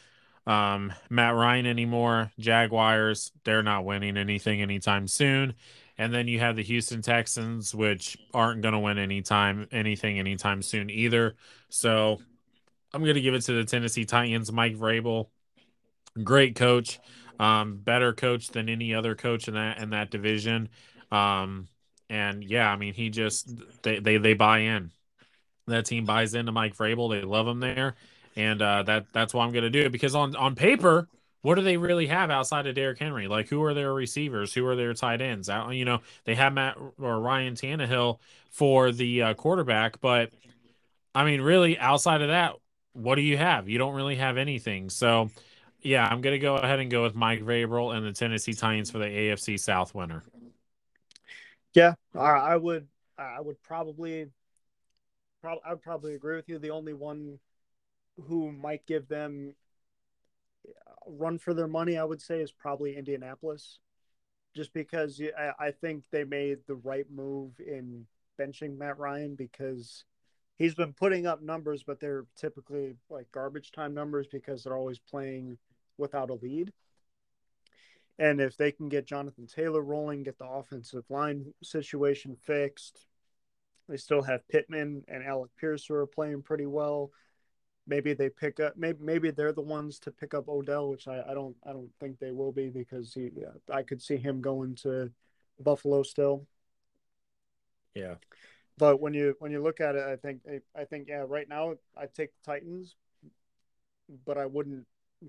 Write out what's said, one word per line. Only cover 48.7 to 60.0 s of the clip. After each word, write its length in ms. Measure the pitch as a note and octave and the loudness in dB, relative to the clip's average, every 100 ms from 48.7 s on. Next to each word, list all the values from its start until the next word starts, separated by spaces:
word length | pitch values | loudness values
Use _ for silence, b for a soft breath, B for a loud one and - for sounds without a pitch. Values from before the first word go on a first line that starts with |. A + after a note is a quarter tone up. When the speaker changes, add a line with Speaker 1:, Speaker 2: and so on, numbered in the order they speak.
| G#2+ G2+ | 2 -2
Speaker 1:
for 60 | A2 | -4
the 80 | G#2 | -4
A 260 | G#2 G#2+ | 0 0
F 80 | G2+ | 0
C 160 | - G2+ | -2 -4
South 400 | - F#2+ F2+ G2+ | 0 0 0 -4
winner. 260 | F2 D#2+ - - A#2+ _ _ _ _ _ _ - B B B B _ | -8 -10 -14 -20 -20 _ _ _ _ _ _ -20 B B B B _
Speaker 2:
Yeah, 200 | E3+ E3+ E3 _ | 8 8 8 _
I, 60 | - | 0
I 360 | C#3+ C#3+ D3 E3+ | 4 6 4 2
would, 300 | E3+ E3 C#3+ _ _ - | 2 -4 -8 _ _ -14
I 220 | C3+ B2 | -12 -10
would 200 | D3+ C#3+ | -12 -14
probably, 640 | - E3 D#3+ D3+ E3 D#3+ D3 _ _ _ _ _ _ _ _ _ _ _ | -10 -8 -8 -10 -10 -10 -12 _ _ _ _ _ _ _ _ _ _ _
prob-, 160 | E3 E3 D#3+ | -10 -10 -8
I 40 | |
would 120 | F3 | -10
probably 320 | E3 D#3+ D3+ | -8 -10 -8
agree 220 | C#3+ C#3+ D#3+ | -10 -8 -8
with 120 | D#3 | -8
you. 120 | D#3+ | -10
The 100 | D3+ | -8
only 240 | D#3 D#3 | -8 -10
one 460 | C#3+ D3 D3+ D3 C#3 _ _ _ _ _ _ _ - C#3+ | -10 -10 -12 -12 -16 _ _ _ _ _ _ _ -20 -6
who 240 | E3 D3+ | -4 -4
might 340 | C#3+ D3 D3+ - | -6 -8 -8 -4
give 220 | D#3 C3+ | -4 -4
them 480 | D3+ D3 C#3+ C#3 C#3+ _ _ _ _ | -8 -8 -10 -14 -16 _ _ _ _